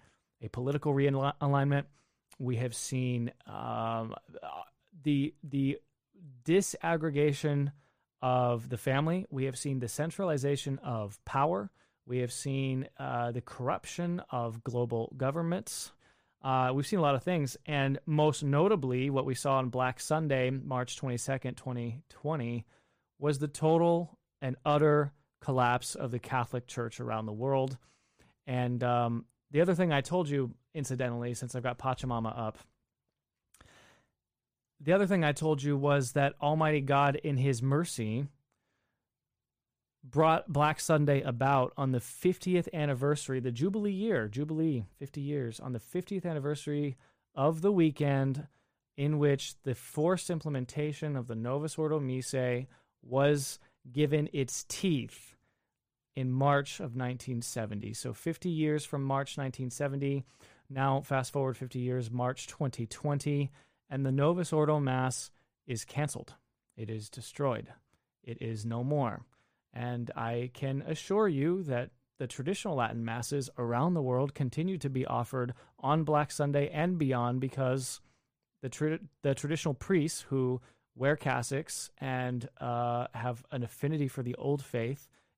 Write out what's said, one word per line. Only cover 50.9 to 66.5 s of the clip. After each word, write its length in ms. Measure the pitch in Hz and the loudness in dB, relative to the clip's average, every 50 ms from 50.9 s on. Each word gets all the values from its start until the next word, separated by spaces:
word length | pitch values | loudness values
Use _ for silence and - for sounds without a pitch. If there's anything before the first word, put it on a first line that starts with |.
| 147 - - 151 143 | -2 -4 -4 -4 -2
of 100 | 135 117 | -4 -4
the 80 | 123 117 | -4 -4
Novus 420 | 110 113 120 131 143 151 160 - | -4 -2 -2 -2 -2 -2 -4 -2
Ordo 240 | - 156 156 151 156 | -2 0 0 2 0
Missae 640 | 143 127 127 131 127 - - 131 127 123 123 123 131 - - _ _ _ _ _ - | 0 0 -2 -2 -4 -2 -2 0 2 2 0 0 -2 -6 -12 _ _ _ _ _ -12
was 560 | 123 123 135 139 143 147 147 135 - - - - _ _ _ _ 131 120 | -2 2 4 6 6 6 4 2 -4 -8 -12 -16 _ _ _ _ -8 0
given 380 | 143 151 143 147 151 151 156 - | 2 2 4 4 2 0 0 0
its 320 | 147 131 127 - - - - | -2 -2 -2 -2 -8 -8 -8
teeth 680 | - - - 190 165 131 110 110 - - - - - _ _ _ _ _ _ _ _ _ _ _ _ _ _ _ _ | -8 -2 2 2 2 2 0 -4 -10 -18 -20 -20 -20 _ _ _ _ _ _ _ _ _ _ _ _ _ _ _ _
in 160 | - 131 127 127 | -4 -2 0 2
March 480 | 131 139 143 143 143 139 139 - - | 4 4 6 6 4 2 0 -6 -8
of 160 | 190 135 117 | -8 -8 -6
nineteen 460 | 131 127 123 127 127 - - 127 117 120 | -4 -4 -4 -4 -6 -6 -6 -4 -4 -4
seventy. 500 | - - 120 110 104 110 101 107 107 110 | -4 -4 -4 -4 -4 -4 -6 -6 -6 -8
So 220 | - - 127 113 | -8 -8 -8 -8
fifty 340 | - - 170 160 - - 180 | -4 -4 -4 -4 -2 -2 -2
years 380 | 170 156 156 151 151 151 147 | 0 2 2 2 2 0 -2
from 180 | - - 143 139 | -4 -4 -4 -2
March 320 | 135 135 135 139 135 - | 0 0 0 -2 -4 -6
nineteen 320 | - 139 135 123 - 131 123 | -6 -6 -6 -4 -6 -6 -6
seventy, 560 | - - 151 139 135 139 139 139 139 139 127 - _ _ - - - _ _ _ | -4 -4 -4 -4 -2 -2 0 0 0 -2 -4 -6 _ _ -20 -20 -20 _ _ _
now 320 | 135 135 135 139 135 139 135 | -2 0 2 2 2 2 0
fast 280 | - 139 135 123 - | 0 0 0 0 0
forward 280 | - 143 135 131 123 - | -2 0 0 0 -2 -4
fifty 220 | 131 123 - 127 | -8 -6 -4 -4
years, 300 | 123 123 123 127 120 110 | -2 0 0 -2 -2 -2
March 360 | 120 123 123 123 127 - - | -2 0 0 0 -2 -4 -8
twenty 400 | - - - 151 131 - - 117 | -14 -6 -4 -4 -2 -2 -4 -6
twenty, 640 | 113 - - - 147 143 139 - 147 147 143 143 139 - - - _ _ _ _ _ | -6 -6 -4 -2 -2 -2 0 0 0 0 0 0 -2 -4 -10 -20 _ _ _ _ _
and 160 | 139 135 139 | -4 -2 0
the 60 | 135 131 | 0 2
Novus 380 | 139 139 156 175 180 175 - | 4 4 4 4 2 0 0
Ordo 300 | - 156 151 151 151 151 | 2 2 4 4 4 2
Mass 500 | 143 131 131 131 127 131 127 - - - - _ _ _ _ _ _ | 2 2 2 2 0 0 -2 -4 -8 -12 -16 _ _ _ _ _ _
is 180 | - 127 110 - | -6 -6 -6 -6
canceled. 480 | - - 139 151 143 - - - - - - _ _ | -6 -4 -2 -2 -2 -4 -8 -10 -12 -16 -20 _ _